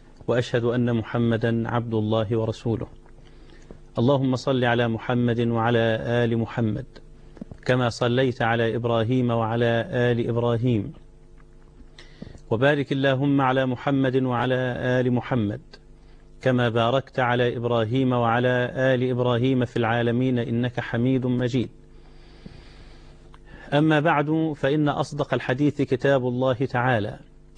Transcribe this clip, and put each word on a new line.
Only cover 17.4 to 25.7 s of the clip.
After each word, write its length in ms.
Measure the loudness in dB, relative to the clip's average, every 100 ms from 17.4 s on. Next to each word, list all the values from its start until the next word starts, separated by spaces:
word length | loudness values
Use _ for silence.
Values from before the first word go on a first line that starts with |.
| 0 0
إبراهيم 560 | -2 0 0 0 2
وعلى 600 | 2 2 2 2 0 -2
آل 360 | 0 0 2 0
إبراهيم 540 | 0 0 2 2 2
في 120 | 0 0
العالمين 640 | 0 2 0 0 0 0
إنك 420 | -2 -2 -2 -4
حميد 460 | -4 -2 0 0 0
مجيد. 440 | 0 0 -2 -4 -8 -20 -20 -20 -20 -20 -20 -20 -20 -20 -20 -20 -20 -20 -20 -20 -20 -20 -20 -2
أما 280 | 2 4 4
بعد، 520 | 4 2 2 0 -2 -2
فإن 320 | 0 2 2
أصدق 460 | 0 -4 -4 -2
الحديث 480 | -2 -2 0 0